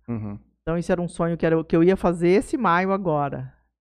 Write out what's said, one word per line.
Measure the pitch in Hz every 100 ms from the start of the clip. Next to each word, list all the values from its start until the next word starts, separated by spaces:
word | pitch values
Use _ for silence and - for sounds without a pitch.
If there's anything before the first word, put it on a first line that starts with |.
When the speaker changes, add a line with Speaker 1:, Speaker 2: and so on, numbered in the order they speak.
| -
Speaker 1:
Uhum. | 113 104 104 _ _
Speaker 2:
Então, | - 170
isso | 170
era | 175
um | 175
sonho | - 170 165
que |
era, | 165 165
que | 160 165
eu |
ia | 175 190
fazer | 185 170 170
esse | 196 - 277
maio | 196 175 190
agora. | 196 180 147 143 139 131 _ _ _ _